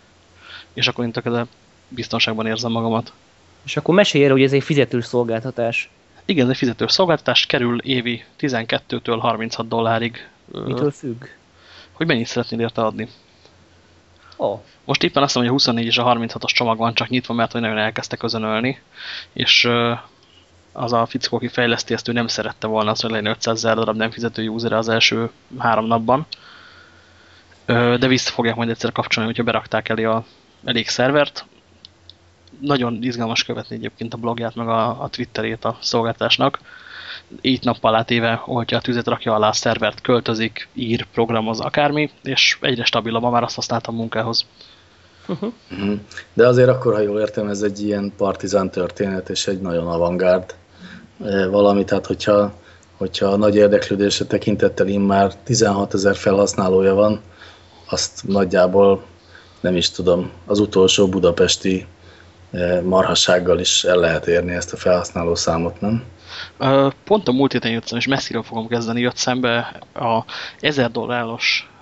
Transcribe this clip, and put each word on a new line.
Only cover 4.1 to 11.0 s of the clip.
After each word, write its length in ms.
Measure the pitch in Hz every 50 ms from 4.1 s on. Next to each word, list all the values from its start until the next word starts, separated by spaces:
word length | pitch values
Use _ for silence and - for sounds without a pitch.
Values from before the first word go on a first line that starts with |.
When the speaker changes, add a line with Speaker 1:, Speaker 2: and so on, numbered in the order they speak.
| - 147 143
Speaker 2:
erről, 120 | 139 135
hogy 100 | 131 135
ez 60 | 135 139
egy 100 | 139 -
fizetős 400 | - 156 143 123 - - 120 120
szolgáltatás. 840 | - - 120 120 113 113 113 120 131 120 - 117 117 120 - - - _ _ _ _ _ - -
Speaker 1:
Igen, 200 | - 202 151 123
ez 60 | 123
egy 60 | 135
fizetős 360 | - 139 123 110 - 117 110 -
szolgáltatás, 540 | - 190 165 160 - - - 120 - -
kerül 340 | - - 139 120 120 120 120
évi 440 | - 135 135 123 113 123 117 110 - - _
tizenkettőtől 840 | - - 139 123 113 113 - 127 135 - - 127 117 - - 117 110
harminchat 500 | 107 120 113 107 113 113 - - 113 113
dollárig, 600 | 120 117 113 113 113 113 117 117 120 - - - - _ _ - -
ö, 80 | 104
Speaker 2:
Mitől 300 | 104 - 127 120 151 147
függ? 340 | 139 -